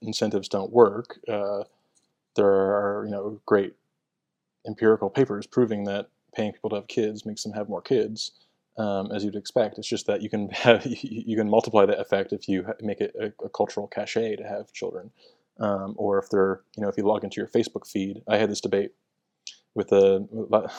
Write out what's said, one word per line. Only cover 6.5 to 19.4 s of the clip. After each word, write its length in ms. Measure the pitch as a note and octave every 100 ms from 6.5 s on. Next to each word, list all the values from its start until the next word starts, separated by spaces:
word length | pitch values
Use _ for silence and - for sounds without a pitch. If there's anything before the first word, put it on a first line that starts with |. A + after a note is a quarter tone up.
people 180 | - G#2+
to 60 | G#2
have 120 | -
kids 360 | - G#2+ G#2+
makes 180 | A2 G#2+
them 100 | A2
have 160 | G#2 G#2
more 140 | F#2
kids, 500 | - B2+ G#2+ A2 - _ _ _ _ -
um, 320 | G#2 G2 F#2+
as 140 | G2+
you'd 120 | G#2 G#2
expect. 420 | - B2+ G#2+ -
It's 100 | -
just 180 | A2 -
that 160 | G2+
you 60 | G#2+
can 220 | G#2+ G2
<laughs> 140 | -
have, 220 | B2 A2 C3
you 500 | A#2+ C#3 A2 A2+ G#2+
can 120 | G#2+
multiply 380 | A2 - G#2+ G2
that 120 | G2+
effect 340 | - G2 G2
if 160 | G#2 -
you 160 | F#2+
ha-, 100 | G2 -
make 200 | G#2+ -
it 140 | G#2 -
a, 120 | G#2 -
a 40 | F#2+
cultural 380 | - G#2 - G2+
cachet 500 | A2+ G#2 A2+ A2+ G2
to 80 |
have 280 | G#2 G2+ G2+
children. 380 | - F2+ F2+ - _ _ _ _ -
Um, 360 | G#2+ G2 F#2+ -
or 220 | G#2 G2
if 100 | -
they're, 320 | G2+ F#2+ F#2+ _ -
you 60 |
know, 80 | G2+
if 80 | A2
you 60 |
log 200 | G2+ G#2
into 160 | G2+ -
your 80 | F#2
Facebook 420 | A#2 A2+ - -
feed. 320 | G#2 G2 - -
I 80 | G#2+
had 140 | G#2
this 100 | G2+
debate 320 | G2 G2 - _ _ _ _ _